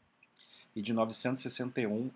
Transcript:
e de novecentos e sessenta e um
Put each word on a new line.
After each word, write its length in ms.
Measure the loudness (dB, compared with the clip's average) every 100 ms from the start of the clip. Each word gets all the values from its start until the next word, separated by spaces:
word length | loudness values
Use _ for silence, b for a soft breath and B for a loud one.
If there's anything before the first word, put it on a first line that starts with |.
| _ _ _ -20 B B B -6
e 60 |
de 120 | 0
novecentos 460 | 2 2 2 0 0
e 40 |
sessenta 380 | -2 -4 -2 0
e 60 | 0
um 240 | 0 -2